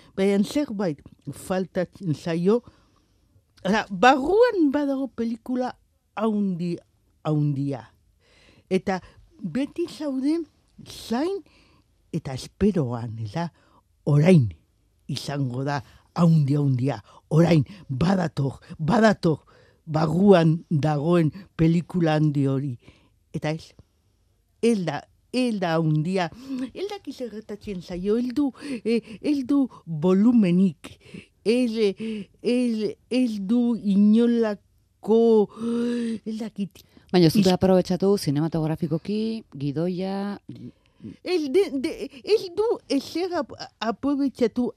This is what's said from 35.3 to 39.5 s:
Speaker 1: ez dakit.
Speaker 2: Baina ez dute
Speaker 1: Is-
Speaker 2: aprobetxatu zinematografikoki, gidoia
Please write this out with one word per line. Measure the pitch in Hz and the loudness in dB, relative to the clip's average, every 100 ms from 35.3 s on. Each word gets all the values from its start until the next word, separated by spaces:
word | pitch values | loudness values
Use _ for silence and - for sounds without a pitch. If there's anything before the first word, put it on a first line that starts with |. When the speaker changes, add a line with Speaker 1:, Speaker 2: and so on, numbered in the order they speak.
| 220 202 - 233 233 240 240 233 226 | 4 2 -2 -6 -2 -2 -4 -4 -6
Speaker 1:
ez | - 220 | -8 -10
dakit. | 220 - 196 - _ _ _ | -10 -8 -10 -10 _ _ _
Speaker 2:
Baina | 185 165 | 4 6
ez | |
dute | 214 190 | 6 4
Speaker 1:
Is- | |
Speaker 2:
aprobetxatu | 180 185 185 175 180 196 202 | 4 4 4 2 0 2 0
zinematografikoki, | - 143 160 160 156 160 160 160 - 208 220 220 | 0 -2 -2 -2 -4 -4 -4 -4 -4 -4 -4 -8
gidoia | - | -12